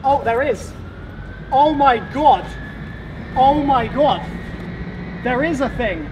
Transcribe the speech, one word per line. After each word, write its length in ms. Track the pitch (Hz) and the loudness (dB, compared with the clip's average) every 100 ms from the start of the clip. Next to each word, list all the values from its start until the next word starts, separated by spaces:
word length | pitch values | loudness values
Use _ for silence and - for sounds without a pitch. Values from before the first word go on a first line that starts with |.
Oh, 200 | 262 277 | 4 2
there 180 | 226 233 | 2 0
is. 320 | 294 196 - - - - - - - - - | 0 -2 -6 -12 -14 -14 -14 -12 -12 -12 0
Oh 220 | 262 302 | 4 4
my 240 | 285 277 233 180 | 6 4 4 0
God. 320 | 262 302 208 - - - - - - - - - - | 2 4 4 0 -10 -12 -12 -12 -12 -12 -12 -6 4
Oh 260 | 262 294 | 4 4
my 240 | 277 262 220 | 4 2 2
God. 380 | 254 285 180 - - - - - - - - - - | 2 2 2 -4 -10 -10 -10 -10 -10 -10 -10 -10 -8
There 200 | 240 247 | -4 0
is 180 | 311 294 | 0 0
a 80 | 262 | -2
thing. 400 | - 233 170 147 | -2 -2 -2 -8